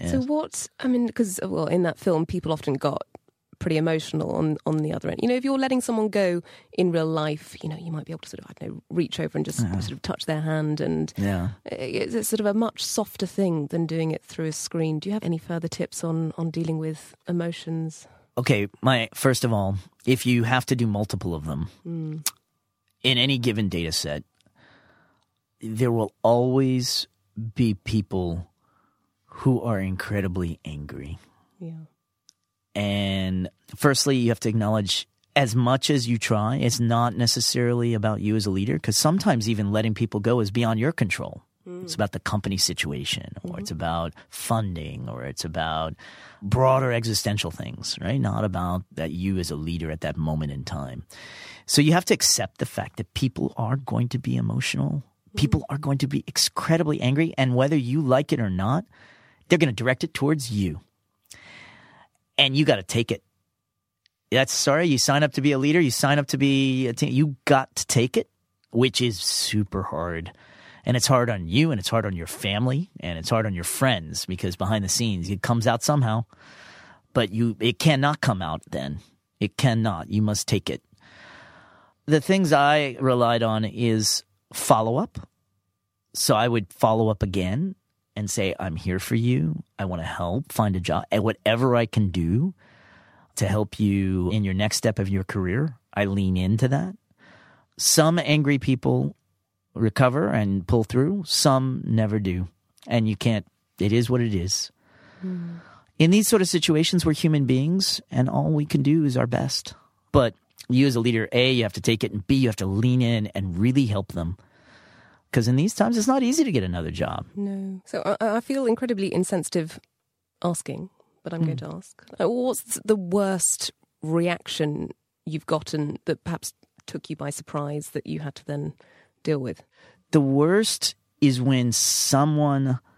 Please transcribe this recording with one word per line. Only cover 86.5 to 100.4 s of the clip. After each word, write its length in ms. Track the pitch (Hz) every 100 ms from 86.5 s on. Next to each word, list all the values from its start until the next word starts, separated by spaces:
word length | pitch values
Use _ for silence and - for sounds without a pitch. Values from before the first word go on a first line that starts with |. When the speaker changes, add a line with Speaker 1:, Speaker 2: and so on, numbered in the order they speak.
| 117 95
Speaker 2:
follow 340 | - 113 110 110
up 140 | 104
again 520 | 101 95 90 113 190 185 _ _ _ -
and 140 | 104
say, 240 | - 95 -
"I'm 160 | 92 82
here 240 | 95 92
for 160 | - 117
you. 480 | 120 127 160 156 - -
I 60 | 95
wanna 180 | 90
help, 480 | 82 - 87 107 151
find 240 | - 107 92
a 40 |
job, 240 | 87 85 -
and 120 | 104
whatever 520 | 107 - 107 117 127 120
I 80 | 113
can 240 | - 101
do 440 | 87 82 110 180 - _ _ _ - _ _ _ -
to 100 | 95
help 320 | 104 104 -
you 500 | 107 98 95 95 90
in 120 | 107
your 100 | 98
next 240 | 92 104 -
step 220 | 113 107
of 80 | 95
your 140 | 98
career, 540 | 92 101 90 107 156 123 _
I 120 | - 101
lean 300 | 98 95 92
into 320 | 92 110 127
that." 280 | 139 180 202 _ _ - - _ _ _ -
Some 420 | - - 156 170
angry 400 | 135 151 143 139
people 560 | 127 127 135 127 139 - _ _ _ _ _
recover 540 | - 110 - 127 135 190
and 400 | 113